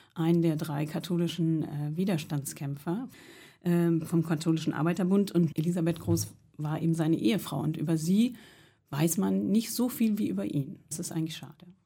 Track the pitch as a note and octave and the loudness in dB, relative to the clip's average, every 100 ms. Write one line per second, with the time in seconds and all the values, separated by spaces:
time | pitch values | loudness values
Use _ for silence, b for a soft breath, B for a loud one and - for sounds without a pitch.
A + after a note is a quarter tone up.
0 | B - E3 E3+ E3 D#3 D#3 C#3+ D3+ E3 | B -2 2 4 4 0 -2 -4 -4 -4
1 | - E3+ E3+ F3+ D#3+ D#3+ - D3 D3 D#3 | -2 -2 0 0 0 0 -2 -4 -4 -2
2 | G3 D#3 - C#3+ C3+ - C#3+ C#3 E3 G#3 | 0 -2 -2 -6 -6 -8 -8 -6 -4 -4
3 | B3+ B B B B B F3 F3 E3+ E3 | -6 B B B B B 0 2 4 2
4 | D#3+ E3 D#3+ D#3 D#3+ D#3+ D#3 C3 E3 F3+ | 2 0 2 0 0 0 0 0 0 0
5 | F#3 G3+ G3 F3 D#3+ - E3 F3+ E3 E3+ | 2 2 2 2 2 2 0 0 0 0
6 | - E3 - - _ - D3+ D#3 E3 E3 | 0 0 -2 -12 _ -8 -4 0 2 2
7 | D#3 D#3+ - G3+ - - D#3 E3 D#3 D#3+ | 2 2 2 2 -2 -2 -2 -2 0 0
8 | D#3+ G3+ B3 B B B B B _ C#3+ | 2 4 2 B B B B B _ 0
9 | E3 F#3+ F#3+ F#3+ G#3 G#3+ A3+ - B3 - | 2 2 0 0 2 2 0 -2 -2 2
10 | A3 G#3 G#3 G3 G3 D3 C3+ - - - | 0 2 -2 -2 -2 -2 -4 -8 -10 -8
11 | - E3 D#3+ - C#3+ - F3 - | -6 -4 -4 -6 -14 -20 -20 -20